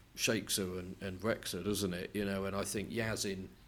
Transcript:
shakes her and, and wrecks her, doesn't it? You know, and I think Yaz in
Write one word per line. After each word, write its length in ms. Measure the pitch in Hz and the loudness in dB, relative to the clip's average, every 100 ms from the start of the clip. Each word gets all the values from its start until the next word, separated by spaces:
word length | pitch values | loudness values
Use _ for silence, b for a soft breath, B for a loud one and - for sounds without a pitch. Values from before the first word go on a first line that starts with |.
| - - | -12 -2
shakes 420 | - 113 - - | 2 2 2 0
her 60 | |
and, 320 | 92 92 90 92 | 2 -2 -4 -6
and 220 | 98 90 | -6 -2
wrecks 280 | 104 - - | 0 0 0
her, 80 | 95 | -2
doesn't 320 | 92 101 98 | 2 2 2
it? 160 | 87 - | 0 -2
You 120 | 101 101 | 0 0
know, 200 | 98 98 | 2 0
and 100 | 95 | 0
I 80 | |
think 280 | 98 110 98 | 0 -2 -2
Yaz 380 | 107 110 101 104 | 0 0 2 0
in 200 | 95 92 - | -2 -6 -12